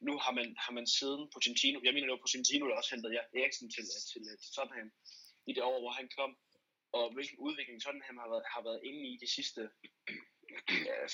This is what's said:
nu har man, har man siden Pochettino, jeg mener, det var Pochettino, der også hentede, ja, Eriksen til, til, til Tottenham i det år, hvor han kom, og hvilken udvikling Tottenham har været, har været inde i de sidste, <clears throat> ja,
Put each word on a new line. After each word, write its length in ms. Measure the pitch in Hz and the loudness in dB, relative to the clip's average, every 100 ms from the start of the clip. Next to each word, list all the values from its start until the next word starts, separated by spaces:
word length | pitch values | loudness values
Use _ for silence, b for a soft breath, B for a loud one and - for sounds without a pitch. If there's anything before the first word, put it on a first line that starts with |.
nu 180 | 135 143 | -2 2
har 140 | 131 123 | 2 2
man, 180 | 117 113 | 0 -2
har 140 | - | -4
man 140 | 120 117 | -2 2
siden 440 | - 139 139 151 | 4 4 0 -4
Pochettino, 460 | 127 127 120 139 139 | 2 4 6 6 6
jeg 100 | 127 | 4
mener, 120 | 143 131 | 4 2
det 60 | 127 | 0
var 80 | - | 0
Pochettino, 420 | 127 123 147 135 | 4 4 4 4
der 80 | 110 | 2
også 180 | - | 0
hentede, 200 | 123 113 117 | -2 0 -2
ja, 40 | - 127 | 0 0
Eriksen 300 | 135 - 117 | 0 0 -6
til, 140 | 120 104 - - | -6 -6 -6 -8
til, 100 | 110 107 104 | -10 -12 -14
til 80 | - - | -8 -4
Tottenham 340 | 127 123 110 - B B B B - | -4 -6 -12 -16 B B B B -4
i 60 | |
det 100 | 123 | 0
år, 180 | 127 127 | 2 2
hvor 100 | 120 | -2
han 180 | 131 127 - | -4 -4 -2
kom, 200 | 135 - _ _ _ _ _ | -2 -4 _ _ _ _ _
og 200 | 120 117 | 2 2
hvilken 240 | 127 139 135 | 0 -6 -4
udvikling 440 | 143 151 127 113 | -4 -2 -4 -6
Tottenham 340 | 143 143 131 123 | -6 -6 -8 -8
har 100 | 117 | -2
været, 120 | 113 - | 0 0
har 80 | 117 113 | -4 -2
været 120 | 113 131 | -4 -4
inde 140 | 147 131 | -6 -6
i 40 | 123 | -4
de 60 | 120 | -2
sidste, 260 | - 139 - | -2 -2 -4
<clears throat> 1300 | 110 - - _ - - - _ - - - - - | -6 -8 -20 _ -10 -10 -12 _ -16 -6 2 2 2
ja, 180 | - 71 | -2 -2